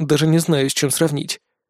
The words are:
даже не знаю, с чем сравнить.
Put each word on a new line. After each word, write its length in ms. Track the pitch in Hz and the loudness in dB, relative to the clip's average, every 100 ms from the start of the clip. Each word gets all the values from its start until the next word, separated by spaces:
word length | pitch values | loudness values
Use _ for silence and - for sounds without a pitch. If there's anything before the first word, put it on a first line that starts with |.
даже 260 | 151 147 160 | 0 2 4
не 120 | 165 | 2
знаю, 320 | 165 147 135 | 2 0 0
с 20 | |
чем 180 | - 143 | -2 -2
сравнить. 500 | - 165 143 - - _ _ | 0 -2 -2 -8 -10 _ _